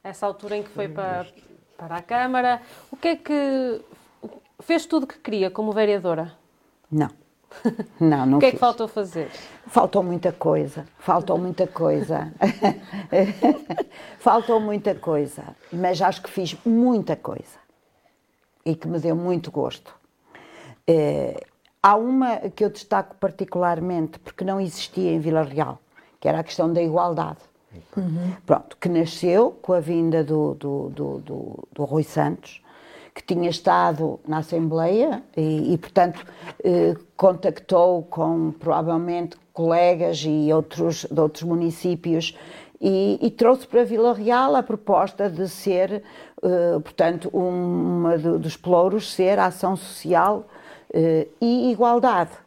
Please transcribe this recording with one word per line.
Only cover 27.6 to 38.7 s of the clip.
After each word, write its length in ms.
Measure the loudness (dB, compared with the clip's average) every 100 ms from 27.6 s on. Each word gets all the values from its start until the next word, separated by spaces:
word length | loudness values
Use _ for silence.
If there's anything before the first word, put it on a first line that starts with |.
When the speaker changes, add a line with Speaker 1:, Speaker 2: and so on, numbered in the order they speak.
| _ -20 -10 -6
Speaker 3:
Uhum. 360 | -4 -4 -4 -8 0
Speaker 2:
Pronto, 300 | 0 0 -6
que 100 | 0
nasceu 640 | 0 0 -2 2 4 2 -2
com 120 | -2
a 60 | -2
vinda 440 | 0 0 2 0
do, 320 | 0 0 0 -4
do, 340 | -6 -6 -6
do, 280 | -8 -8 -8
do, 480 | -10 -12 -12 -14 -16
do 120 | -8
Rui 200 | -2 -2
Santos, 580 | 0 -2 -2 -4 -12 -20 _ -20 -20 -20 -20
que 100 | -20
tinha 260 | -4 -2 -2
estado 720 | 0 2 4 2 0 -4 -4 -6
na 120 | -6
Assembleia 840 | -4 -2 0 0 2 2 0 -2 -6 -4
e, 360 | -2 0 0
e, 40 | -2
portanto, 480 | 0 2 2 0 -18 -18 -20 -4
eh, 320 | 0 4 2 0 -10 4
contactou 880 | 4 4 -4 -4 0 4 4 2
com, 480 | -4 -2 0 0 -2
provavelmente, 840 | -4 -2